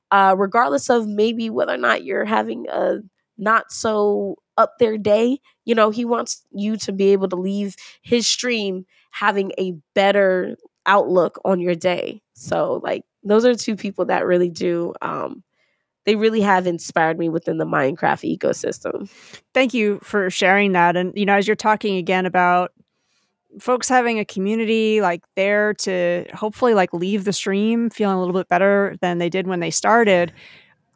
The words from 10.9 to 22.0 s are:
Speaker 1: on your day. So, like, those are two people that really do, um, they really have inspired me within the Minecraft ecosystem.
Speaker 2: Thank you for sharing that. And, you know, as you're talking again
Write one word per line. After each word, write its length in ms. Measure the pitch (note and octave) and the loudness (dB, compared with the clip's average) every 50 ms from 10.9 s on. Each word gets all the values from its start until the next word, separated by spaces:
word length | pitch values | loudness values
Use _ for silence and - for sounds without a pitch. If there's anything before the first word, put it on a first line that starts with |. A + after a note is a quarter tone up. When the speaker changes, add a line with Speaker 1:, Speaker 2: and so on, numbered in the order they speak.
| G3 G3+ C#3 B2 F3+ F#3 D#3+ D#3 - - - | 4 4 4 4 4 2 2 2 -2 -4 -2
Speaker 1:
on 160 | - F#3+ F3+ | 0 0 0
your 160 | F3 F3+ F3+ | 0 -2 -2
day. 460 | E3 - F3+ F3+ - - - - G#3+ _ _ _ | 0 0 -2 -2 -2 -4 -8 -10 -12 _ _ _
So, 480 | - - - F3 E3+ D3+ C#3 B2 - - | -16 -8 -4 -2 -2 0 0 -2 -4 -4
like, 200 | - - - - _ _ _ - | -4 -6 -6 -8 _ _ _ -2
those 240 | G3 G#3 A3 A#3 | 2 2 4 4
are 80 | B3 A#3+ | 4 2
two 220 | A3 - - G#3+ | 2 -2 -6 -6
people 280 | F#3 - G3+ G3 - F3+ | -6 -6 -10 -4 -4 -2
that 200 | - F#3 - - | -2 0 -2 0
really 240 | - F3+ F3+ F3+ F3+ | 2 2 2 2 0
do, 420 | E3 E3+ F3+ F3 E3+ E3+ E3+ - - - | -2 -4 -4 -2 -2 -2 -4 -6 -8 -8
um, 420 | - - E3 C#3+ - - - - - _ _ _ _ _ _ _ _ _ _ _ - | -8 -8 -6 -6 -8 -8 -10 -14 -20 _ _ _ _ _ _ _ _ _ _ _ -2
they 120 | G3 G#3+ | 0 0
really 240 | G#3 G#3+ A3 A3 A3+ | 2 2 2 2 2
have 260 | G3 G3+ F#3+ F#3 F3+ | 2 4 4 2 2
inspired 520 | F3+ E3+ E3 - - - F3 E3 D#3+ E3 E3+ | 0 -4 -4 -8 -6 0 0 0 0 0 -2
me 100 | E3+ E3 | -2 -2
within 300 | D#3 E3 - E3+ E3 D#3+ | -2 -4 -4 -4 -4 -4
the 80 | - | -4
Minecraft 720 | D#3+ D#3 D#3 C#3 C3 E3 - - D3 C#3+ C#3+ - - D#3+ - | -2 0 0 0 0 -2 0 0 -2 -2 0 -2 -6 -6 -2
ecosystem. 720 | - - - - - - - - - - - - G3+ G3 _ - - - - - _ _ - | -2 -4 -4 -2 -4 -8 -8 -6 -8 -8 -8 -8 -10 -12 _ -20 -20 -20 -20 -20 _ _ -2
Speaker 2:
Thank 200 | C4 C4+ A#3+ - | 0 0 0 0
you 260 | B3 G#3+ G#3 G3+ - - | 0 0 0 -2 -4 -6
for 280 | - - G#3 F#3+ F3+ | -4 -2 -2 -2 -2
sharing 420 | - - G3+ F3+ F#3+ G3+ G3+ G3 F#3 | -2 0 2 4 4 4 4 2 4
that. 240 | F3 E3+ F3 F3 | 4 4 4 4
And, 160 | F3+ F3+ F#3 - | 2 -2 -4 -2
you 100 | G3+ G#3 | -2 0
know, 80 | G3 G3+ | 2 2
as 120 | G3+ F#3+ | 2 2
you're 100 | G#3+ G#3+ | 0 -2
talking 400 | - - G#3+ G#3+ G#3 - G#3 F#3+ | 0 2 0 0 0 0 -2 -2
again 300 | F#3 | -2